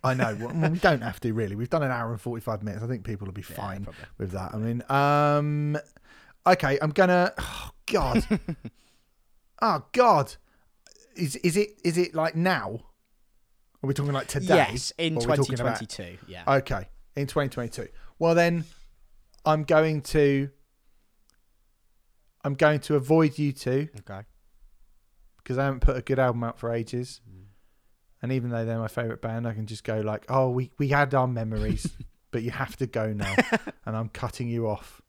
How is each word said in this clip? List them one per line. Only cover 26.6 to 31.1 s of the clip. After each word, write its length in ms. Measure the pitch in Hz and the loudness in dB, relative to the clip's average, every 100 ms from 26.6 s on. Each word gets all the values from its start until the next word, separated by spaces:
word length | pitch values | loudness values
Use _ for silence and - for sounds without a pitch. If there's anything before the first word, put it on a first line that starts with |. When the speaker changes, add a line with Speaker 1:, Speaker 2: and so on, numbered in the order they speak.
| 117 | -4
Speaker 1:
ages. 480 | 117 113 123 123 - 107 | -4 -4 -6 -8 -12 -20
Speaker 2:
Mm. 140 | 95 95 _ _ _ _ _ _ _ | -20 -20 _ _ _ _ _ _ _
Speaker 1:
And 100 | 123 | -4
even 180 | 131 120 | -2 -2
though 140 | 117 113 | -2 -2
they're 140 | 113 | -2
my 80 | 110 | -4
favourite 340 | - 117 113 | -4 -6 -6
band, 240 | 113 113 117 | -6 -4 -4
I 60 | |
can 120 | 107 107 | -6 -8
just 180 | 110 | -8
go 160 | - 110 | -4 -2
like, 240 | 107 107 - | -2 -4 -2
"Oh, 200 | 131 131 | 0 2
we, 220 | 123 127 _ | 0 -4 _
we 100 | 143 | 0
had 240 | 143 143 | 2 4